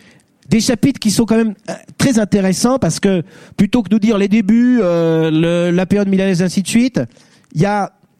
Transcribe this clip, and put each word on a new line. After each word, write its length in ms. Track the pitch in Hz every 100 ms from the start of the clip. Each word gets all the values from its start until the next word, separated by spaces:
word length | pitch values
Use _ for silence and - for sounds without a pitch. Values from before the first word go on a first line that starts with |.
| _ _ _ _ -
des 100 | 220
chapitres 400 | 220 240 277 262
qui 100 | 214
sont 140 | 185
quand 140 | 226 226
même, 160 | 226 196 -
euh, 40 | - - -
très 220 | 277 226
intéressants 580 | 208 214 190 180 240 262
parce 220 | 175 -
que 240 | 202 185 - - - -
plutôt 260 | 202 247
que 60 | 180
nous 60 | 220
dire 180 | 208 202
les 100 | 196
débuts, 520 | 220 190 226 247 247
euh, 500 | 180 170 165 160 160
le, 420 | 156 165 175 175
la 120 | 175 185
période 240 | 202 196
milanaise, 320 | 190 196 175
ainsi 220 | 185 196
de 40 | 180
suite, 320 | 233 254 - 117 _ _ _ _ -
il 60 |
y 40 | 196
a 280 | 208 185 - _ _